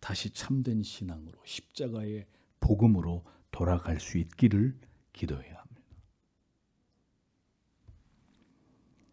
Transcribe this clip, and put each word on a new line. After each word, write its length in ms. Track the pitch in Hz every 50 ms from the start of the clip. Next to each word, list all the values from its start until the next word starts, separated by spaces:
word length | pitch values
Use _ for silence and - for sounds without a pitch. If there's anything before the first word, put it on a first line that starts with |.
다시 320 | - - 98 - - 101 -
참된 500 | - - - 139 135 123 131 113 110 101
신앙으로, 560 | - - - 104 87 82 78 78 82 - - _
십자가의 840 | - - - - _ _ - 139 120 113 110 107 107 107 107 98 - _ _ _ _ _ _
복음으로 640 | - - 107 98 117 117 104 90 82 85 87 85 - - - _ _ _
돌아갈 480 | - - 87 90 90 82 - 85 80 73
수 180 | - - -
있기를 600 | 87 82 - - - 127 107 101 101 113 135 131 - - - _ _ _ _
기도해야 460 | _ - - 76 71 67 - - -
합니다. 240 | - - - - - _ _ - - - _ _ _ _ _ _ _ _ _ _ _ _ _ _ _ _ _ _ _ _ _ _ _ _ _ _ _ _ _ _ _ _ _ _ _ _ - - _ _ _ _ _ _ _ _ _ _ _ _ _ _ _ _ _ _ _ _ _ _ _